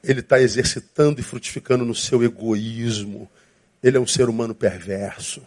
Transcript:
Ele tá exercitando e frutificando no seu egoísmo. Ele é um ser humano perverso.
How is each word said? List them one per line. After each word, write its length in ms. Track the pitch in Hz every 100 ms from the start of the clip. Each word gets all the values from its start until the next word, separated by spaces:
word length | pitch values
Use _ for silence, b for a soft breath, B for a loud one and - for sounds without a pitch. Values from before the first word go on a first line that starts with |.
Ele 180 | - 135
tá 200 | - 131
exercitando 800 | 127 110 117 - - - 147 143
e 20 |
frutificando 640 | - 123 - - - 127
no 100 | 120
seu 300 | 110 - 127
egoísmo. 1040 | 120 117 113 104 110 113 117 107 101 101 - b b b b _
Ele 160 | 127 131
é 40 |
um 60 | 120
ser 200 | - 120
humano 280 | 113 113 110
perverso. 840 | 104 92 90 98 98 - - -